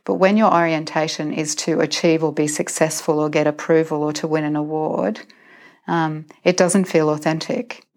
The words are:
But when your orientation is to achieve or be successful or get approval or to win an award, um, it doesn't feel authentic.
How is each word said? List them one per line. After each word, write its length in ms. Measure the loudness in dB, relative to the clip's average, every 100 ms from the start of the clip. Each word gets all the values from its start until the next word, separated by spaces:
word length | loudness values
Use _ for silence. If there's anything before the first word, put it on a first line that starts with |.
But 120 | -4 2
when 200 | 4 4
your 160 | 4
orientation 800 | 4 2 0 -2 -2 -2 -4 -6
is 220 | -4 -4 -4
to 240 | -2 0
achieve 420 | 0 0 2 2
or 120 | 0
be 120 | 0 -2
successful 720 | -2 -4 -2 -2 -2 -2 0
or 120 | 0
get 160 | 0 0
approval 560 | 0 2 2 2 -2
or 100 | -2
to 160 | -4 -2
win 160 | -2
an 120 | 0 -2
award, 640 | -2 -2 -2 -2 -2 -4 -10 _ _ -20 -20 _ -4
um, 400 | -2 -2 -4 -12 -4
it 140 | 0 4
doesn't 260 | 4 4
feel 240 | 2 2 2
authentic. 800 | 0 -2 -2 -4 -6 -6 -14 _